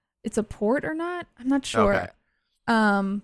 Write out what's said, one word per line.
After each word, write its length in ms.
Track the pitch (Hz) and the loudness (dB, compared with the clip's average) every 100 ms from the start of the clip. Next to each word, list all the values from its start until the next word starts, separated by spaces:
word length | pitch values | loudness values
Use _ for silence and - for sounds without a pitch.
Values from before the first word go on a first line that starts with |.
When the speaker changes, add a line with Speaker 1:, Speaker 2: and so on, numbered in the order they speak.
| _ _ | _ _
Speaker 1:
it's 140 | 226 - | -6 -4
a 60 | |
port 420 | 208 - 208 247 302 | -4 -4 -2 0 -2
or 80 | |
not. 340 | 311 339 359 - - | -4 -4 -6 -10 -8
I'm 120 | 247 | -2
not 160 | 277 - | 0 0
sure. 280 | - 202 | 2 2
Speaker 2:
Okay. 140 | 196 90 - _ _ _ _ - | 2 -2 -12 _ _ _ _ 0
Speaker 1:
Um, 540 | 226 214 202 196 202 | 2 4 2 0 -4